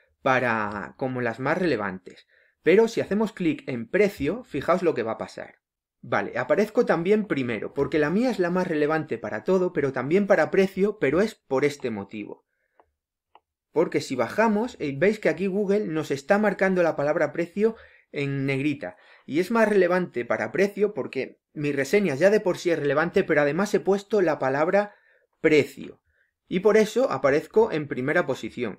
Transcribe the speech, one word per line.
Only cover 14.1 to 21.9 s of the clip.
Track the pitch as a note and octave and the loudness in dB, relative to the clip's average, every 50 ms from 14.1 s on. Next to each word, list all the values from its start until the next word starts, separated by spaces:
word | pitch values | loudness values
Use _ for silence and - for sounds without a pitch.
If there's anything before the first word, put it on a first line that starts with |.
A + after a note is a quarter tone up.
| C#3 | -2
bajamos, | B2 A#2 A#2 - - A3+ A3+ G#3 G#3 A#3+ B3 - - | -2 -2 -2 0 0 2 2 2 0 -2 -4 -6 -8
eh, | D#3 C#3+ C3+ | -8 -6 -2
veis | C3+ E3+ G#3 A3 - | 0 0 0 0 0
que | - F3 | -2 -2
aquí | D#3 D#3+ F#3+ | -2 0 -4
Google | G3 F3+ G#3 G#3 F#3 G3 G#3+ G#3+ | -2 -2 -2 0 0 0 -2 -2
nos | F3+ D#3 D#3 D3+ - | -4 -4 -6 -4 -4
está | C#3+ C#3 - - G3 G#3 | -6 -6 0 0 2 2
marcando | G#3+ G3+ F#3 - G3 F#3+ F#3 F3+ E3+ | 2 0 2 2 0 2 2 2 2
la | D#3 D3+ | 2 0
palabra | - C#3+ D3 D3+ E3+ D3+ C#3 | 0 -2 0 0 0 0 0
precio | - E3 E3+ E3+ - G3+ G#3+ A3+ A3 - - - _ _ _ _ | -2 -4 -6 -4 -2 0 0 0 0 -4 -14 -20 _ _ _ _
en | - D3 C#3+ C#3 C#3 C#3 C3+ | -6 -6 -4 -4 -2 -2 -2
negrita. | C#3 C3+ C3 C#3 D3+ C3+ G#2+ F2+ F2+ - _ _ - - _ _ | -2 -2 0 -2 -2 -4 -4 -8 -12 -12 _ _ -20 -20 _ _
Y | - B2+ D#3+ | -4 -2 -2
es | F#3 - | -2 0
más | A3+ A#3 A3 | 2 2 2
relevante | G#3 G#3 F#3+ F3+ - F3+ F#3 F3+ - - A#2+ A#2 | 4 4 4 4 4 2 0 -2 -2 -4 -6 -2
para | - - - G#2+ A2 | -2 -2 -2 -2 -2
precio | - F3 G3 G3+ - F#3+ G#3 G3+ - | 0 0 0 0 2 -2 -2 -2 -2
porque | F3+ - - - C3+ B2 - - _ _ _ _ | -6 -8 -6 -6 -6 -6 -6 -10 _ _ _ _
mi | D#3 D3 D3 | -6 -4 -2
reseña | C#3 C3+ C3+ - | -2 -2 0 2